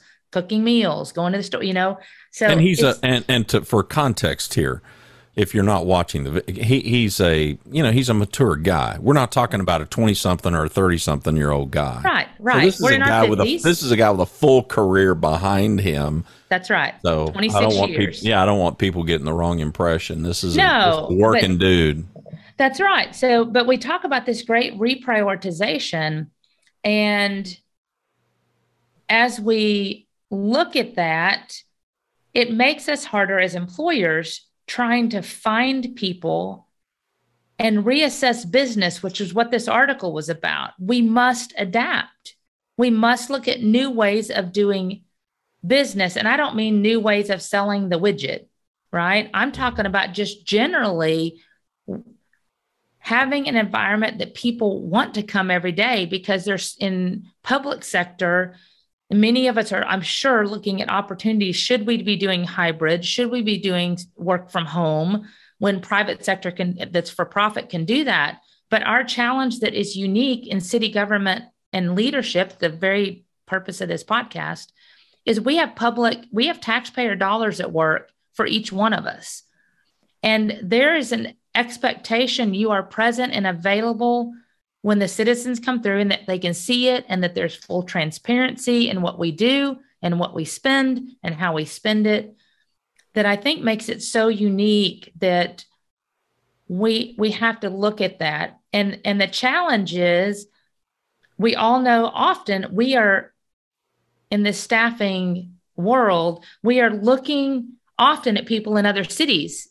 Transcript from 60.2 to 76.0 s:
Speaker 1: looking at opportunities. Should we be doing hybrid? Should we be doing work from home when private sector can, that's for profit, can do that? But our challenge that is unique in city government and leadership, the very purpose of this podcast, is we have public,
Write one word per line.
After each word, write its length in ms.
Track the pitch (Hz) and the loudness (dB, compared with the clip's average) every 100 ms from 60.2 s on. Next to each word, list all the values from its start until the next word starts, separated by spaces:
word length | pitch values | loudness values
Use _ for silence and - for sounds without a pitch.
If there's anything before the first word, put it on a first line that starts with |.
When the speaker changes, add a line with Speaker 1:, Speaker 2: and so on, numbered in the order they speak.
| 269 233 208 | 0 2 0
Speaker 1:
looking 340 | 208 208 190 | -4 -6 -4
at 60 | - | -2
opportunities. 640 | 190 202 185 220 220 196 | -2 -4 -6 -2 0 0
Should 320 | 180 - 247 208 | -2 0 0 0
we 160 | 233 | -2
be 140 | 190 190 | 0 -2
doing 260 | 190 180 | 0 -2
hybrid? 600 | 175 - 170 160 160 175 | -4 -2 -2 0 0 0
Should 260 | 175 - 240 | -2 -2 -2
we 120 | 247 | -2
be 160 | 214 202 | -2 -2
doing 400 | 190 180 175 175 - - | -2 -2 -2 -4 -8 -10
work 340 | 170 180 180 | -4 -4 -4
from 140 | 180 | -8
home 640 | 160 165 160 156 165 208 214 _ _ _ | -4 -2 0 0 0 -2 -6 _ _ _
when 220 | 202 196 | -2 -2
private 440 | - 202 202 - | -2 -2 -2 -4
sector 260 | - 190 185 | -4 -4 -4
can, 380 | 180 180 180 - | -4 -4 -4 -4
that's 200 | 175 170 | -4 -4
for 140 | - | -6
profit, 440 | 175 202 208 214 - | -4 0 0 -2 -8
can 160 | 175 | -6
do 200 | 165 254 | -2 0
that? 360 | 277 180 147 - _ _ _ | 0 0 0 -4 _ _ _
But 120 | 220 | -2
our 220 | - 226 | 2 0
challenge 560 | 240 - 240 262 262 - | -2 -2 -2 0 -2 -2
that 140 | 214 | -4
is 200 | 208 202 | -4 -6
unique 540 | 190 196 202 269 240 - | -4 -2 0 0 -2 -4
in 120 | 196 | -6
city 300 | 175 240 220 | -2 -2 0
government 540 | 202 202 208 196 185 - _ _ | -2 0 0 0 -2 -6 _ _
and 220 | 185 175 | -4 -2
leadership, 640 | 180 240 285 - 180 185 - | 0 0 0 -2 -2 -2 -4
the 120 | 170 | -6
very 540 | 160 190 202 196 180 _ _ _ | -2 -2 0 -2 -6 _ _ _
purpose 340 | 190 185 180 | -8 -8 -10
of 80 | 180 | -6
this 140 | 165 | -8
podcast, 720 | - 226 254 170 151 165 - _ _ _ _ _ - | -4 -4 -4 -10 -8 -10 -14 _ _ _ _ _ -2
is 140 | 220 | -2
we 160 | 240 320 | 0 0
have 200 | 302 - | -2 -2
public, 480 | 233 220 | -2 0